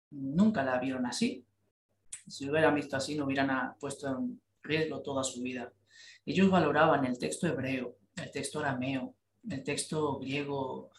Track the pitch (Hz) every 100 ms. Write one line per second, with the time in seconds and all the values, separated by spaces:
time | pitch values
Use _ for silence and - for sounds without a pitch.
0 | _ 143 135 156 214 175 135 123 131 131
1 | 123 - 240 - - _ _ _ _ _
2 | - - - - 139 151 156 147 139 131
3 | 131 151 139 135 139 131 127 - 139 -
4 | 139 127 123 - _ _ 139 156 156 139
5 | - 135 131 123 127 127 117 - _ -
6 | - - - 156 190 185 156 143 160 139
7 | 131 123 156 - 175 139 131 135 120 -
8 | _ - 139 143 131 151 143 127 127 135
9 | 123 - _ _ - 135 139 143 - 156
10 | 151 135 131 139 143 139 127 131 -